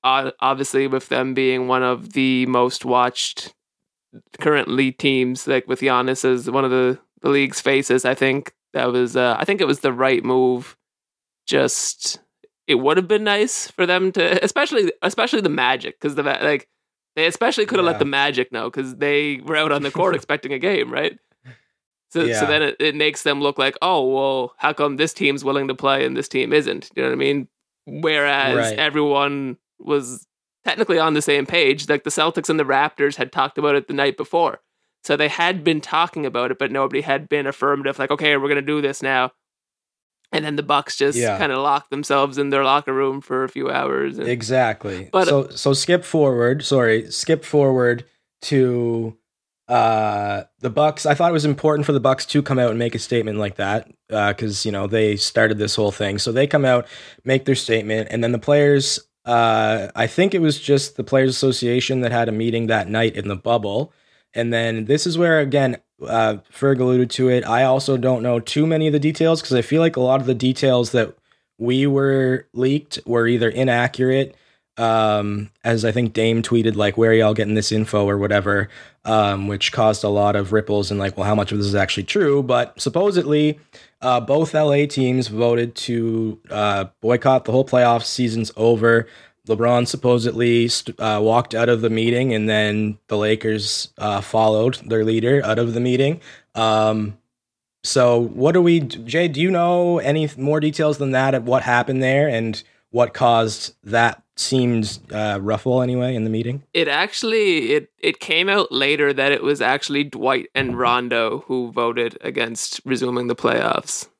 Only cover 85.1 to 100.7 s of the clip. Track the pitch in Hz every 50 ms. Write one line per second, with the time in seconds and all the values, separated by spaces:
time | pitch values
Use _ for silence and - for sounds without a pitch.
85.1 | 127 127 123 107 104 110 120 120 120 120 120 117 117 - - - 120 117 113 113
86.1 | 113 113 110 110 107 - _ - - 104 104 104 101 98 98 98 _ _ - 110
87.1 | 123 120 - 139 131 127 - - 113 127 131 - - 123 123 120 117 117 113 -
88.1 | - - 127 120 110 113 110 - - - 110 117 117 110 110 117 117 117 117 -
89.1 | - - - _ _ _ _ - 110 104 117 120 120 120 120 120 - 147 - 123
90.1 | 123 120 113 120 - 113 120 120 117 117 117 117 - - - - 113 - 107 110
91.1 | 107 104 107 110 113 120 120 - - 113 117 120 120 113 110 113 113 110 113 117
92.1 | 117 120 127 131 117 107 107 110 107 107 107 107 104 107 107 107 104 - _ _
93.1 | 117 104 104 107 107 110 - 113 107 107 104 - - - - - _ - 110 104
94.1 | 104 101 101 - - 113 110 110 107 107 113 127 127 - - - 113 110 107 110
95.1 | 113 113 110 120 139 143 - 104 110 113 120 117 113 117 120 127 123 127 139 143
96.1 | 160 170 - - - - _ _ _ 113 113 110 110 110 110 107 107 110 107 104
97.1 | 101 _ _ _ _ _ _ _ _ _ _ _ _ _ _ - - 139 127 123
98.1 | 120 120 120 113 - 120 127 151 170 185 175 175 170 170 147 120 - - 117 117
99.1 | 117 160 175 170 143 135 165 185 190 175 170 175 175 175 175 175 175 165 - 139
100.1 | 147 156 156 147 143 - 131 143 151 156 147 156